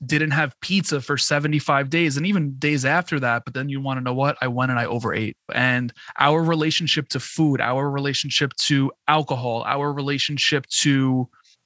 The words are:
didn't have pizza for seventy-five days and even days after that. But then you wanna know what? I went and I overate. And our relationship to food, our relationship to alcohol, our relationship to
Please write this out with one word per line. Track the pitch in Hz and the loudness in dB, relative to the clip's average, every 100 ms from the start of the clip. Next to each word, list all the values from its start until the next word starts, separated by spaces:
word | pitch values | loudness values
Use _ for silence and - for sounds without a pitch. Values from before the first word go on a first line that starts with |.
| 127 | -2
didn't | 151 156 | 0 0
have | 143 147 - | 0 -2 -4
pizza | - 190 - 143 | -2 0 0 -2
for | 123 139 | -2 -2
seventy-five | - 147 151 151 - 139 139 | 0 0 2 0 2 0 2
days | 165 170 139 | 0 2 0
and | |
even | 175 202 147 131 | 0 0 0 -2
days | 143 147 | 0 0
after | 131 165 175 151 | 2 0 0 -2
that. | 127 117 | 0 -2
But | - | -4
then | 131 139 | -6 -6
you | 139 | -4
wanna | 135 131 | -4 -4
know | 127 | -2
what? | 127 139 - | 0 0 0
I | 127 | -2
went | 123 127 | 0 0
and | 123 | 0
I | |
overate. | 113 117 110 85 107 - - | 0 -2 -2 -2 -2 -6 -6
And | - 127 123 120 - - - | 0 2 2 -2 -8 -10 0
our | 143 156 | 2 4
relationship | 165 160 156 - 160 - 139 | 2 2 2 0 0 -2 -2
to | 135 | -6
food, | - - 156 135 | -4 0 2 2
our | 117 131 143 | 0 0 -2
relationship | 139 139 131 143 - 139 - - | -2 -2 -2 -2 0 0 0 2
to | 143 135 - - | 4 2 0 2
alcohol, | 156 143 131 123 113 113 | 2 2 -2 -2 -4 -2
our | 139 147 | -2 -2
relationship | 143 139 139 - 143 - 147 - - | -2 -2 -2 -2 -2 0 0 -2 0
to | 147 139 131 131 123 _ _ _ | 2 4 4 2 -2 _ _ _